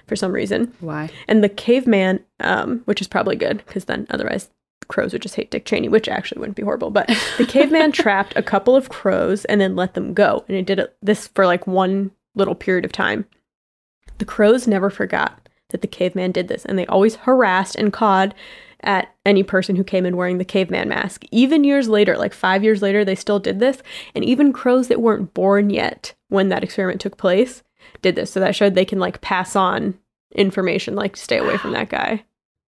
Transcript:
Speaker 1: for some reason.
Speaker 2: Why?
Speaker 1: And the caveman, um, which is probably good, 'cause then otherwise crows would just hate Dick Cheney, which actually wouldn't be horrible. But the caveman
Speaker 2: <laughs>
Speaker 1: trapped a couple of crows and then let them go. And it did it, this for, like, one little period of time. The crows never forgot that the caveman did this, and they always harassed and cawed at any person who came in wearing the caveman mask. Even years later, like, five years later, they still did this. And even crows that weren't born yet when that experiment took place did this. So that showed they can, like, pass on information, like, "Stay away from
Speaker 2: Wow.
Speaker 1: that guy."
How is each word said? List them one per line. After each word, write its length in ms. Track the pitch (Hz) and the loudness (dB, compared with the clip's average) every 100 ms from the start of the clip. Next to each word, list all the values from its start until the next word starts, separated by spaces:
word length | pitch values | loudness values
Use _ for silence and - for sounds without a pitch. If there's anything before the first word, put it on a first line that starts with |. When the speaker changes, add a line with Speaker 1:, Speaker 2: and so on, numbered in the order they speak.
| - | -8
Speaker 1:
for 80 | 208 | -4
some 160 | 185 | -2
reason. 420 | 190 190 202 240 - | -2 -2 -2 -2 -6
Speaker 2:
Why? 280 | 165 151 160 - - | -10 -8 -10 -8 2
Speaker 1:
And 160 | 220 | 4
the 60 | 208 | 4
caveman, 720 | 202 - 254 254 196 185 190 - - | 2 2 4 4 4 4 0 -4 -6
um, 440 | - - - 240 | -2 0 -2 -4
which 160 | 226 208 | -4 -4
is 80 | 190 | -2
probably 260 | 196 202 | -2 -2
good, 300 | - - 214 - | -2 -2 -4 -8
'cause 200 | 196 - | -10 -6
then 200 | - - | -8 -6
otherwise 400 | - - - - _ _ - - | -6 -4 -6 -8 _ _ -20 -8
crows 260 | - - | -4 -4
would 80 | - | -4
just 140 | - - | -8 -8
hate 140 | - | -6
Dick 140 | - | -6
Cheney, 240 | - - - | -4 -4 2
which 180 | 220 - | 0 0
actually 300 | - - - | -6 -6 -10
wouldn't 160 | 214 202 | -10 -8
be 60 | |
horrible. 260 | 208 - - | -6 -4 -2
But 180 | 202 - 214 - - | -2 0 -2 -2 -2
the 80 | 247 | 0
caveman 440 | 269 285 311 311 | 2 4 4 2
Speaker 2:
<laughs> 0 | |
Speaker 1:
trapped 420 | - 220 196 196 - | 2 0 0 -2 -4
a 60 | |
couple 340 | - 196 240 262 | -2 0 4 4
of 140 | - | 2
crows 560 | - 196 190 - 202 - | -4 -2 0 0 -2 -2
and 120 | 208 | 0
then 160 | 190 | 0
let 200 | 185 185 | 0 -4
them 180 | 185 202 | -4 -4
go. 320 | 185 202 - - | 0 2 0 -4
And 80 | 190 | -6
it 100 | 185 | -2
did 120 | 196 | -2
it, 140 | - _ | -4 _
this 280 | 196 220 - | -2 -2 -2
for, 180 | - 185 | 0 2
like, 200 | 175 185 | 2 0
one 440 | 185 185 196 196 _ _ | 0 0 0 -4 _ _
little 200 | 202 196 | -4 -2
period 300 | 180 - 185 | -2 -2 -2
of 80 | 180 | -2
time. 320 | - - 214 - _ _ _ _ _ _ _ - - | -4 -2 -2 -6 _ _ _ _ _ _ _ -16 -10
The 80 | 214 | -6
crows 420 | - 208 247 240 | 2 4 4 2
never 220 | 196 196 | 0 0
forgot 580 | - 190 - - - _ _ _ | -4 -4 -2 -4 -6 _ _ _
that 100 | 180 | -8
the 60 | - | -6
caveman 420 | - 185 185 185 | -4 -4 -2 -4
did 160 | 180 180 | -2 -4
this, 180 | - - | -6 -4
and 120 | 196 | -4
they 80 | 175 | 0
always 300 | 190 214 214 | 2 2 0
harassed 580 | - 254 214 185 185 - | 2 4 4 2 -2 -2
and 140 | 214 | -2
cawed 420 | - 214 190 196 - - - - _ | 0 2 4 2 -2 -20 -20 -20 _
at 320 | - 190 - _ 202 | -2 -2 -2 _ 2
any 160 | 196 | 2
person 340 | 196 190 185 185 | 4 0 0 -2
who 80 | |
came 220 | 190 190 180 | 0 0 0
in 100 | 180 | -2
wearing 220 | 180 180 | -2 -2
the 60 | |
caveman 440 | 185 190 180 180 208 | -2 -2 0 -2 -2
mask. 340 | - - - - | -4 -4 -8 -2
Even 340 | 226 262 311 | 2 4 6
years 220 | 285 277 233 | 4 4 4
later, 300 | 208 202 - | 4 4 2
like, 160 | 202 | -2
five 320 | - 190 196 | -2 0 2
years 160 | 220 202 | 2 2
later, 240 | 202 202 | 2 2
they 100 | 196 | 0
still 240 | 190 - 202 | -2 -2 -2
did 220 | 196 196 | 0 0
this. 220 | 254 269 - - - | 0 0 -8 -18 -10
And 100 | - | -4
even 300 | - 254 285 | 0 4 4
crows 340 | 262 247 254 247 | 2 2 2 2
that 140 | 240 | 0
weren't 320 | 226 214 180 | 2 0 -2
born 340 | - 190 202 202 | 0 2 4 2
yet 460 | 196 - - - - - | 0 -2 -6 -14 -18 -4
when 180 | 196 190 | 0 0
that 160 | - | 0
experiment 340 | 185 - 185 190 | -4 -4 -4 -4
took 200 | 196 - | -8 -2
place 440 | 185 185 247 - _ _ - - | 0 2 0 -2 _ _ -20 -2
did 160 | 190 175 | -2 0
this. 140 | 196 | -2
So 80 | 190 | -2
that 160 | 190 190 | 0 2
showed 180 | 202 | 2
they 120 | 185 185 | 2 0
can, 120 | 190 | 0
like, 220 | 180 - | -4 -6
pass 340 | - 185 185 | -4 -4 -2
on 440 | 202 185 226 208 185 _ _ _ | 0 0 0 -4 -8 _ _ _
information, 600 | - 196 196 185 190 - 202 | 0 0 0 -2 -2 -4 -6
like, 180 | 202 - | -6 -8
"Stay 180 | - - | -4 -2
away 220 | - 202 | 0 -4
from 140 | - | -4
Speaker 2:
Wow. 60 | - | -6
Speaker 1:
that 80 | - | -6
guy." 340 | - - 214 - _ _ _ | -4 -4 -6 -10 _ _ _